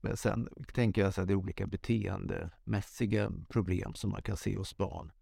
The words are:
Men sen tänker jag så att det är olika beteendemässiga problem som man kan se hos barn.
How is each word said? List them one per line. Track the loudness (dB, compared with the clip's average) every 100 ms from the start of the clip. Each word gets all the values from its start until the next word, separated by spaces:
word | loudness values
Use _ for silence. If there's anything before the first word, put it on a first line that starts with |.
Men | -2 0
sen | 0 0 -2 -8 -8
tänker | 2 4 6
jag | 4
så | 4
att | 2
det |
är | 2
olika | 2 -4 -4
beteendemässiga | -4 0 0 0 -2 -2 -4 -6 -10 -2 -2 -2 -2 2 2 2 -2 0
problem | 0 2 2 0
som | -4 -2
man | -2
kan | -2 -2
se | -2 -2
hos | -4 -2
barn. | -4 -2 -10 -14